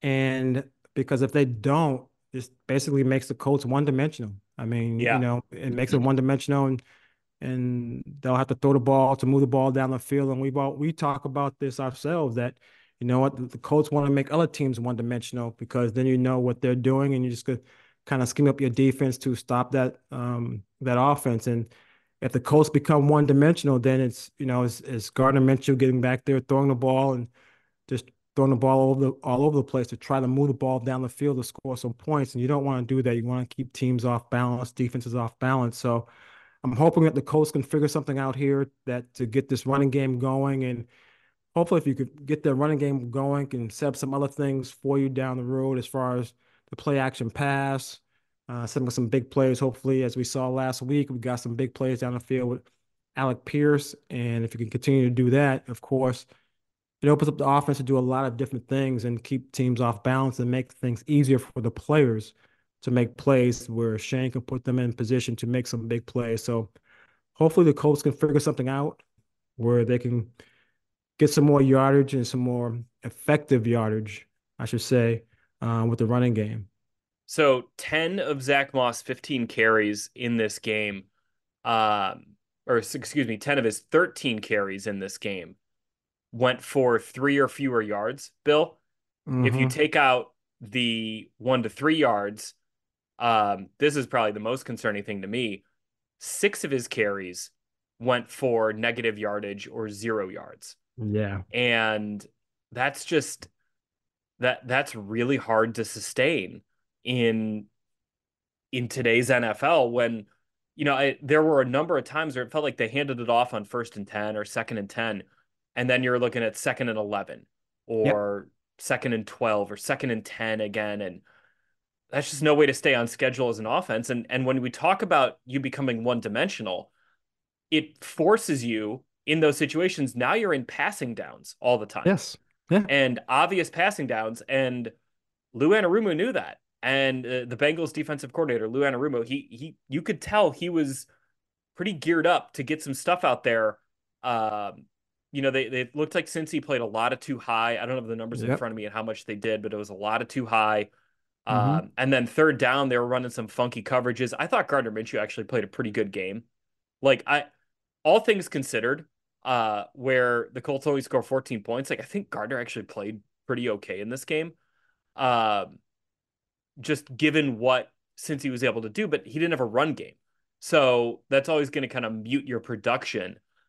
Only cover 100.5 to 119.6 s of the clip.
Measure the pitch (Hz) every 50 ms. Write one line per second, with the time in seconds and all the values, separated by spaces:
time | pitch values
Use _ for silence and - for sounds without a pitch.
100.5 | - - - - - _ _ _ _ 120 110 104 104 107 104 98 98 95 92 -
101.5 | 110 120 123 120 117 113 113 110 107 107 107 104 104 101 - - _ _ _ _
102.5 | _ _ _ _ - 123 131 143 - - - - 170 147 131 - - - - -
103.5 | _ _ _ _ _ _ _ _ _ _ _ _ _ _ _ _ _ - 120 127
104.5 | 123 - 131 123 127 139 143 - - 110 101 101 110 117 120 131 139 127 - 117
105.5 | 113 110 113 117 113 117 107 - - 104 - - - 127 131 160 165 113 90 -
106.5 | - - - _ _ _ _ _ _ _ - 123 127 123 117 113 110 110 110 110
107.5 | 107 107 104 _ _ _ _ _ _ _ _ _ _ _ _ _ _ _ _ _
108.5 | _ _ _ _ 131 127 120 113 - 131 120 117 113 123 123 127 127 123 120 110
109.5 | 104 - 139 156 170 151 123 120 120 123 120 117 117 110 101 _ _ _ _ _
110.5 | _ _ _ _ _ 151 143 143 135 135 143 135 - - 147 131 151 156 156 160
111.5 | 151 135 127 123 127 143 165 175 165 135 - - 147 156 160 151 120 127 123 -
112.5 | 156 151 147 135 - - 120 113 123 139 143 139 127 120 117 120 117 120 123 -
113.5 | 120 107 101 - - 120 117 - - 107 98 - 110 104 107 107 107 104 104 -
114.5 | - 117 110 - 120 104 101 101 - 117 113 110 104 92 - _ _ _ _ _
115.5 | _ _ _ _ _ 123 123 127 127 127 127 123 123 120 123 117 - 120 113 110
116.5 | - - - 139 123 - 127 120 107 110 104 104 104 98 101 - 64 - _ _
117.5 | _ _ _ _ _ _ _ 107 117 110 110 - 104 104 104 101 101 98 - -
118.5 | _ _ _ _ _ - - - 131 120 - 127 117 110 104 - - - 123 113
119.5 | 107 104